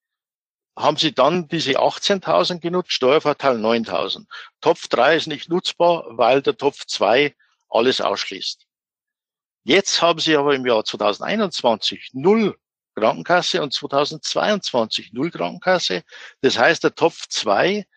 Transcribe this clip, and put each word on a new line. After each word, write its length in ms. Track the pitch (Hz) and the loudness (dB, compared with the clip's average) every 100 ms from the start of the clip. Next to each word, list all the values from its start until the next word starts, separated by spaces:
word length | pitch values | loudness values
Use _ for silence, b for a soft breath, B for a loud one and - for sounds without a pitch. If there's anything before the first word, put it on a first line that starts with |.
| _ _ _ _ _ _ _ - | _ _ _ _ _ _ _ -2
Haben 180 | 135 151 | 0 2
Sie 160 | 160 | 0
dann 340 | 120 135 180 156 | 2 2 2 -2
diese 300 | 165 143 131 | -4 -2 2
achtzehntausend 840 | 143 - - 196 156 170 180 175 | 0 0 -2 -2 0 0 0 -2
genutzt, 300 | 170 180 - | -4 -4 -4
Steuervorteil 640 | - 127 156 151 143 139 117 | 0 2 2 2 0 0 0
neuntausend. 680 | 110 117 107 90 95 98 107 B B _ | 0 0 -2 -4 -4 -8 -12 B B _
Topf 260 | 151 170 - | 0 0 0
drei 280 | - 131 160 | 2 4 2
ist 100 | 160 | -2
nicht 240 | 139 - | -10 -4
nutzbar, 560 | 175 - - 170 165 - | -4 -4 0 2 0 -4
weil 320 | 117 117 139 | 0 2 2
der 160 | 147 131 | 0 -2
Topf 300 | 139 - - | -2 -4 -8
zwei 480 | - 101 123 147 - _ _ _ | 0 2 4 2 -4 _ _ _
alles 320 | 110 123 - | 0 2 2
ausschließt. 640 | 101 98 - 95 - - _ _ _ _ _ _ _ _ _ _ | -2 -4 -8 -10 -10 -12 _ _ _ _ _ _ _ _ _ _
Jetzt 360 | 107 175 - - | 0 2 2 2
haben 200 | 170 160 | 2 2
Sie 160 | 156 151 | 2 2
aber 180 | 143 | 2
im 100 | 135 | 0
Jahr 220 | 127 113 - | 2 0 0
zweitausendeinundzwanzig 1200 | 107 104 98 - 208 196 - 123 110 - 98 - | -2 -2 -2 -4 -2 -2 0 0 0 -2 -8 -10
null 420 | 127 165 220 202 - _ _ _ | -2 2 4 2 -2 _ _ _
Krankenkasse 680 | - 113 147 160 175 - 180 | -2 0 0 0 0 0 -2
und 100 | 147 | -4
zweitausendzweiundzwanzig 1400 | - 147 143 147 156 - - 185 208 - 127 110 - - | -6 -4 -2 -2 -4 -6 -2 0 -2 -2 -2 -2 -4 -8
null 180 | 120 165 | -6 -6
Krankenkasse. 720 | - 175 180 - 180 - 180 B B B _ | -4 -6 -4 0 0 0 -6 B B B _
Das 180 | 131 107 | 0 2
heißt, 240 | 139 160 | 2 2
der 120 | 156 | -2
Topf 340 | - 165 - - | 0 -2 -2 -10
zwei, 580 | - 107 101 160 208 - | -6 -2 0 0 -2 -6